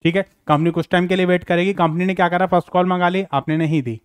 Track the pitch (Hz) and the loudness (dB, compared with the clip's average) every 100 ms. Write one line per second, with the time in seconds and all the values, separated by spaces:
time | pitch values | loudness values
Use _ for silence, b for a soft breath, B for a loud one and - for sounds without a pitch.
0 | 165 185 190 _ - 151 165 170 151 180 | -2 -2 -4 _ 0 0 2 -2 -2 -2
1 | 180 185 180 180 - 175 185 190 165 160 | 0 0 2 0 0 -2 0 0 0 0
2 | 190 185 175 175 185 180 - 180 180 180 | -2 0 0 0 0 0 0 0 0 0
3 | 175 185 196 139 139 156 160 156 123 110 | 0 0 -2 -4 -2 -2 0 -2 -2 -8